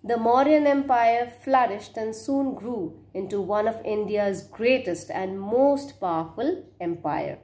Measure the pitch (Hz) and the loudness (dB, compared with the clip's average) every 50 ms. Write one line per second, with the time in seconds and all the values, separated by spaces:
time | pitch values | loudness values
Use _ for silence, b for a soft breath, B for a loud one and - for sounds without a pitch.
0 | - - 240 233 220 233 240 262 277 294 311 302 294 285 277 277 277 277 254 240 | 0 -2 -2 2 4 4 4 6 6 6 6 6 6 4 2 2 2 2 2 4
1 | 233 226 233 240 240 240 - - - 269 262 262 247 202 196 214 214 - - 233 | 4 4 4 2 -2 -4 -8 -12 -2 2 4 4 4 2 -2 -8 -10 -12 -8 -6
2 | 220 220 220 220 - - 277 277 277 269 - - 196 240 247 214 170 151 - - | -6 -6 -6 -8 -4 -2 -2 0 0 -2 -4 -6 -8 -8 -6 -6 -6 -8 -10 -14
3 | - - - 190 190 185 202 202 190 175 208 214 208 220 220 - - 226 214 208 | -20 -12 -8 -8 -6 -4 -4 -4 -2 0 0 0 0 0 -2 -4 -6 -4 -4 -2
4 | 208 190 208 208 202 202 190 160 147 - - - 226 240 262 254 247 185 170 - | -2 -2 -2 0 0 0 -2 -4 -8 -16 -10 -2 2 2 2 2 0 -4 -6 -6
5 | - - - 180 190 190 190 196 196 202 226 247 269 285 285 277 277 - - - | -8 -8 -6 -6 -6 -6 -8 -8 -6 -2 2 4 4 4 4 2 -4 -12 -12 -6
6 | 196 180 165 160 160 160 - - 240 302 370 - - - _ _ 180 170 170 - | -4 -2 -2 -2 -4 -6 -6 -4 -2 -2 -2 -4 -8 -20 _ _ -6 -6 -6 -4
7 | - 151 147 156 147 143 - - | -4 -4 -4 -4 -6 -8 -10 -12